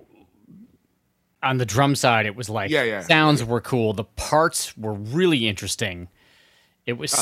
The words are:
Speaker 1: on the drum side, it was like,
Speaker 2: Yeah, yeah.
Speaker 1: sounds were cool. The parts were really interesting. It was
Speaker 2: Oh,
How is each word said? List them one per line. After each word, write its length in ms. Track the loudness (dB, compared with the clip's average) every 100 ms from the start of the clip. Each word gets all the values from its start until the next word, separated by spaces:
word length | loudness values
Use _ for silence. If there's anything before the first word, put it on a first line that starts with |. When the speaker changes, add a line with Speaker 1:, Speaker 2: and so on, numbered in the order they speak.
| -20 _ _ _ _ -20 -20 _ _ _ _ _ _ -4
Speaker 1:
on 140 | -2 0
the 80 | 0
drum 300 | 2 2 4
side, 300 | 4 4 0
it 100 | -4
was 140 | -6
like, 200 | -6 -2
Speaker 2:
Yeah, 120 | 0
yeah. 180 | 0 -4
Speaker 1:
sounds 420 | 2 4 6 2
were 180 | 2 -2
cool. 320 | 0 0 0
The 100 | -2
parts 720 | -6 -8 0 4 4 0 -8 -8
were 160 | -8
really 540 | -6 -4 0 2 2 0
interesting. 600 | -2 -6 -6 -6 -8 -14 _ _ _ _ _ _ _ -10
It 80 |
was 200 | -8 -4
Speaker 2:
Oh, 40 | -2